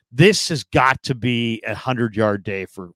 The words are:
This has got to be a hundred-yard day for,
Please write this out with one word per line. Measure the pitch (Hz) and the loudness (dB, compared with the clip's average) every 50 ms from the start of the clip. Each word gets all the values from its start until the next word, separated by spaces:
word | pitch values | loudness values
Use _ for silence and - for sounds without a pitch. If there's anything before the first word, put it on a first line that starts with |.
| _ _ | _ _
This | 120 123 165 208 202 - - - | 2 4 6 6 6 4 0 -4
has | 170 131 - | -6 -6 -6
got | _ - 151 127 131 135 - - | _ 0 2 4 4 2 0 -2
to | - 135 | -6 -6
be | 117 113 123 120 117 117 113 113 104 - | -4 -2 -2 0 0 0 -2 -4 -4 -6
a | 113 107 | -8 -10
hundred-yard | - - 131 127 117 120 113 101 107 110 107 104 101 90 | -6 -6 -4 -2 -2 -2 -2 0 0 0 2 0 0 -4
day | 107 98 98 95 | -6 -6 -6 -8
for, | - _ - 92 87 87 | -10 _ -14 -16 -16 -18